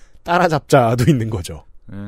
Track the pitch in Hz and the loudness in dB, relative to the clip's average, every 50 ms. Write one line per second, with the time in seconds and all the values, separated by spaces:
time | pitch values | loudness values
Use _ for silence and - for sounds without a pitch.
0 | - - - - - - 175 180 180 170 156 135 - - - 139 117 113 120 120 | -20 -20 -20 -14 -6 -2 0 0 2 0 0 -2 0 2 2 4 4 4 2 2
1 | 123 - 151 120 110 110 113 95 85 - 82 76 - - - - - - 90 101 | 2 2 2 2 0 -4 -6 -8 -8 -10 -14 -18 -18 -20 -20 -20 -20 -20 -18 -16
2 | 101 | -16